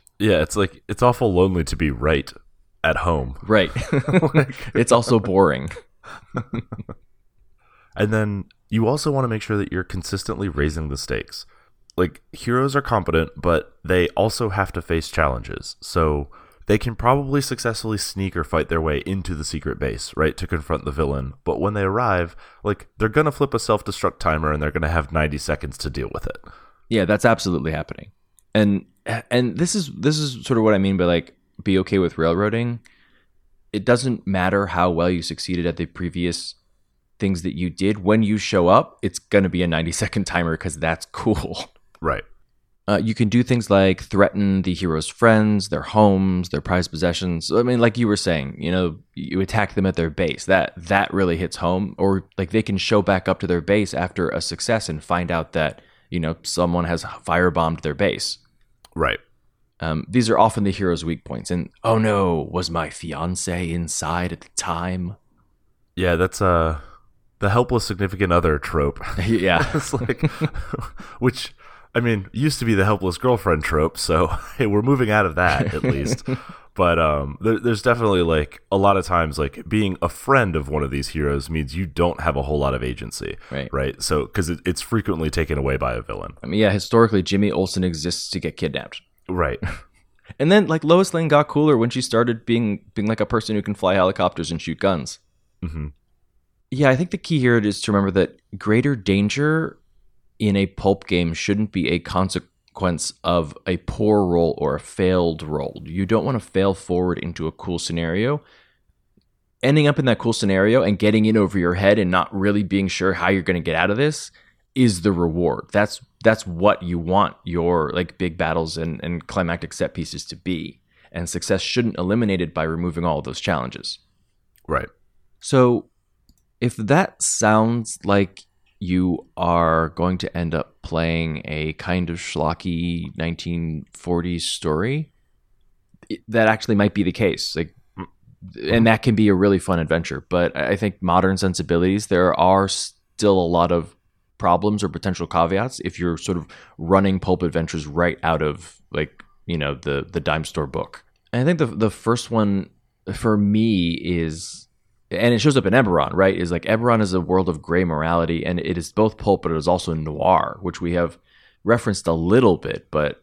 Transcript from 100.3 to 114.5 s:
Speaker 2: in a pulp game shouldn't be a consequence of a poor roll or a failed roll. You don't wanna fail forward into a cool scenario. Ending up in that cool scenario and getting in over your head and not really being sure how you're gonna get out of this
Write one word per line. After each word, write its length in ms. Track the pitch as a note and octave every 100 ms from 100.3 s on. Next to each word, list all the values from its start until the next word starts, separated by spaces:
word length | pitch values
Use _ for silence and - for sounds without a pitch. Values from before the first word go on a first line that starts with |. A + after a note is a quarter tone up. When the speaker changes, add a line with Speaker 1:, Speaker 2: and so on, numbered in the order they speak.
| -
Speaker 2:
in 160 | G#2+ G2
a 100 | F#2+
pulp 400 | - G2 G2 -
game 280 | F2+ E2+
shouldn't 360 | E2 - G2+ G#2+
be 180 | F#2+ C2
a 100 | E2+
consequence 1120 | - F#2 F#2 - - _ _ - F#2 E2+ - -
of 340 | E2+ F2 D#2 - -
a 80 | F2+
poor 500 | - - G#2+ G#2+ F#2+
roll 300 | E2+ E2+ -
or 160 | D2
a 60 | C2+
failed 640 | - - F#2 F#2 E2+ D#2+
roll. 360 | D#2+ D2+ C#2 - -
You 180 | F2 G2
don't 180 | A2
wanna 160 | D#2 B2+
fail 340 | - F#2+ G2
forward 440 | F#2 - F2+ F2+ F2
into 260 | E2+ E2+ D#2+
a 60 |
cool 260 | - - E2+
scenario. 640 | - E2 E2 F2+ A#2 D3 - _ _ _ _ _ _ _ _ _ _ _
Ending 240 | B2 D3 D3
up 120 | C#3+
in 60 | C3+
that 120 | A2
cool 140 | A#2
scenario 500 | A2+ G#2 F#2+ G2+ A#2+
and 160 | G2 G2+
getting 280 | G#2 A2 G#2+
in 100 | A2
over 200 | F#2+ G2
your 180 | F2
head 260 | F2 G2 G#2+
and 100 | F#2
not 240 | F2+ -
really 300 | G2 G2 G#2
being 240 | G2 G2 F#2+
sure 240 | - F#2
how 160 | E2+ F2
you're 140 | G2
gonna 180 | E2+ F2+
get 160 | D#2+ D#2+
out 140 | F#2
of 60 | G#2+
this 360 | D3 D3+ - - _